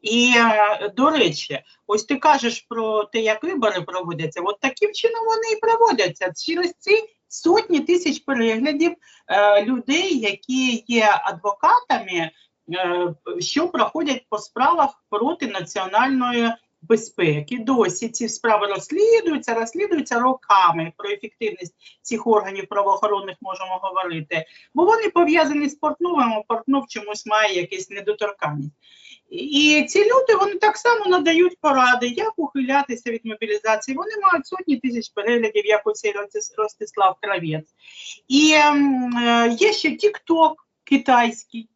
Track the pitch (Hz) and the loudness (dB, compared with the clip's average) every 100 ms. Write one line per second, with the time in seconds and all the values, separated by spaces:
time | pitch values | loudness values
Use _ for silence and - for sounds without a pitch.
0 | 208 233 247 240 226 214 208 208 202 202 | -2 0 4 4 4 4 2 0 -4 0
1 | 277 311 180 147 - 135 _ _ - 208 | 2 2 0 -2 -10 -12 _ _ -4 -4
2 | - 269 311 285 240 233 _ 233 220 214 | -2 0 2 2 0 -6 _ -6 -2 -2
3 | 208 226 220 214 320 359 220 190 156 185 | -2 -2 -2 -2 -4 -2 -2 -2 -6 -8
4 | 175 156 160 180 180 208 262 262 415 415 | -8 -8 -8 -6 -6 -4 -4 -2 -4 0
5 | 453 453 453 453 453 440 440 453 453 254 | -2 -2 -4 -4 -2 -2 0 4 4 4
6 | 185 - 185 160 - 339 359 - - 427 | -2 -2 -8 -6 -6 -4 -4 -6 0 0
7 | 440 _ _ - 330 392 440 330 - 349 | 0 _ _ -4 2 2 2 -2 2 0
8 | 339 - - 269 226 220 277 285 330 339 | 0 -6 -4 -2 0 0 -2 0 -2 -2
9 | _ _ _ 196 208 208 208 262 240 302 | _ _ _ 2 6 4 2 -4 -2 -2
10 | 381 294 214 196 - 262 254 233 - 233 | 0 -2 -4 -6 -4 -2 0 -2 0 2
11 | 214 190 196 196 208 202 330 494 - 240 | 4 2 0 -4 -6 0 2 2 2 -4
12 | 196 180 160 _ _ _ - 175 180 175 | -2 -4 -4 _ _ _ -10 -4 -2 -2
13 | 175 160 - - - 285 349 302 247 311 | -2 -6 -10 -8 -4 -2 -2 0 -2 0
14 | 302 247 _ 208 - - 269 339 277 - | -4 -4 _ -8 -8 0 2 2 0 -2
15 | _ 208 240 339 254 190 175 208 185 202 | _ -2 -2 -2 -6 -6 -8 -8 -2 0
16 | 262 262 247 240 233 226 _ _ 160 226 | 2 0 0 0 -2 -2 _ _ 0 0
17 | 226 - 175 147 147 240 220 262 190 175 | 0 -2 0 0 -4 -8 -2 2 2 0
18 | 226 - 226 - 226 214 202 196 - 320 | -8 -6 -8 -4 0 2 0 -4 -6 0
19 | 440 453 339 285 233 226 226 330 415 339 | 4 4 2 -4 -4 -4 -4 -4 -2 -2
20 | - 233 247 262 _ 196 175 170 165 - | -2 0 0 -2 _ 4 4 0 -4 -8
21 | 208 202 214 _ 220 175 180 _ - _ | -8 -8 -10 _ -8 -6 -14 _ -20 _
22 | - 226 233 214 190 196 185 202 202 196 | -8 -6 2 2 2 -10 -6 -2 0 2
23 | 214 202 196 185 190 185 185 185 190 185 | 0 -2 -6 -14 -12 -12 -8 -8 -4 -4
24 | 185 165 151 165 160 - _ 269 359 453 | -4 -8 -6 -8 -8 -20 _ 0 4 4
25 | 427 349 320 330 294 294 294 - 302 294 | 2 2 2 4 2 0 -4 -4 -6 -2
26 | 349 330 240 220 214 233 226 277 233 220 | -2 0 0 -2 -4 -6 -2 -2 -2 -12
27 | 208 208 - 214 214 185 175 190 190 202 | -10 -12 -2 0 0 -2 -6 -10 -12 -10
28 | 196 214 208 202 156 147 147 _ _ _ | -6 -4 -6 -6 -8 -6 -10 _ _ _
29 | - - _ 170 277 285 302 302 294 392 | -20 -20 _ -12 -2 2 4 2 2 2
30 | 415 508 523 403 403 392 427 415 480 466 | 4 4 4 2 2 2 0 2 0 0
31 | 403 359 294 330 359 359 302 269 247 247 | 2 2 4 4 2 2 0 4 4 2
32 | 247 240 440 - 311 277 254 277 277 233 | 0 -2 -4 -4 -4 -4 0 0 0 -6
33 | - 226 226 214 220 208 214 214 208 269 | -6 -8 -8 -8 -4 -2 0 -2 -2 -8
34 | 392 427 381 349 - 370 359 262 262 240 | -6 0 2 0 -2 -10 -4 -2 -2 -6
35 | 220 - 208 240 226 214 208 214 214 214 | -8 -6 -2 0 0 -2 0 0 0 -4
36 | 214 202 202 208 - - 214 - 214 - | -4 -6 -8 -10 -10 -6 -6 -6 -12 0
37 | 190 185 208 190 165 156 156 _ - - | 0 0 -6 -4 -4 -8 -10 _ -20 -20
38 | - - _ 269 302 311 294 294 285 254 | -20 -20 _ 2 4 6 4 4 2 2
39 | 247 240 240 233 233 233 415 415 311 233 | -2 0 2 4 2 2 0 2 -2 0
40 | 415 415 - 330 320 320 _ _ - 269 | -2 -2 -2 4 4 2 _ _ 0 0
41 | 269 247 233 233 - 226 226 | 4 4 4 -2 -14 -16 -16